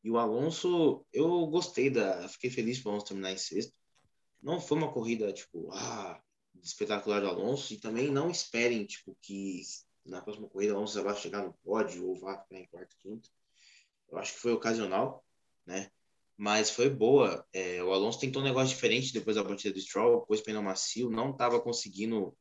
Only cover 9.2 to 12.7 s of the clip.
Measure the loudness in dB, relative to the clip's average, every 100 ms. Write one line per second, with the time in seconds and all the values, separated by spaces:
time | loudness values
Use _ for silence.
9.2 | -10 -6 -6 -6 -10 -14 _ _ -14 -12
10.2 | -10 -12 -10 0 0 2 -2 -2 -2 -2
11.2 | -4 -4 -6 -8 -2 0 0 -2 -4 -6
12.2 | -6 -10 -12 -16 -16